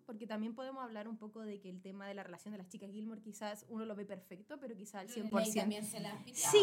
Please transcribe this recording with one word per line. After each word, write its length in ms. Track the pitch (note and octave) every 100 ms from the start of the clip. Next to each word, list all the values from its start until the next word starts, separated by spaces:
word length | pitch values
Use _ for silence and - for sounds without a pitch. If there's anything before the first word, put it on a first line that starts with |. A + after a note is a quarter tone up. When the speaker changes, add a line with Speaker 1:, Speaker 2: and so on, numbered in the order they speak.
| -
Speaker 1:
porque 220 | G#3+ A3
también 260 | G#3+ A3
podemos 300 | A#3 C4 C4+
hablar 240 | B3 G#3+ A3
un 80 | A3
poco 220 | G#3+ A3+
de 180 | A3 G3+
que 80 | F#3+
el 140 | F#3
tema 240 | F#3+ G3 G3
de 80 |
la 80 | G3+
relación 300 | F#3 E3+ G#3
de 60 | G#3
las 100 | F#3
chicas 200 | G#3+ G3+
Gilmore 280 | G#3 A3 A3
quizás 460 | A3 G3+ G#3 G#3 -
uno 160 | A3 A3+
lo 100 | G3+
ve 80 |
perfecto, 560 | G3+ F#3+ - F#3+ G#3+ D4
pero 160 | C4 G3+
quizás 240 | G#3+ G3+
al 60 | G3
Speaker 2:
Pero 60 |
Speaker 1:
cien 160 | A3+ G#3+
por 120 | G#3
ciento. 180 | A3 G#3
Speaker 2:
también 220 | G#3 G#3
se 140 | G#3+ -
la 140 | G#3
has 100 | G#3
piteado. 300 | - - - G#4